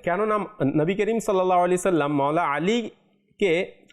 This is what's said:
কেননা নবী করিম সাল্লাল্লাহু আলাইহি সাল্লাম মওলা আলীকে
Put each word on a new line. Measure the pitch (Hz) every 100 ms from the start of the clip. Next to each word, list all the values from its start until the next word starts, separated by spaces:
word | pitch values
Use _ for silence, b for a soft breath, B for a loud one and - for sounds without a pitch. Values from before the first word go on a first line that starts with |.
কেননা | 170 180 214 214 170 - 139 147
নবী | 160
করিম | 202 208 226
সাল্লাল্লাহু | 214 190 185 180
আলাইহি | 180 180
সাল্লাম | 196 160 143
মওলা | 143 143 160
আলীকে | 156 147 180 233 220 - _ _ _ - 196 165 - - _